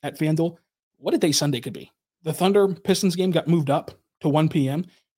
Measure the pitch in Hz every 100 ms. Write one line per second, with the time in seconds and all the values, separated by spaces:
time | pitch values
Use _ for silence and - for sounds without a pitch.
0 | 147 - 156 160 170 170 _ _ _ _
1 | 151 285 170 139 147 123 - 98 - _
2 | _ _ 160 151 180 202 196 175 - 180
3 | 190 175 185 170 156 170 139 147 - -
4 | _ _ 156 147 156 156 135 147 - _
5 | _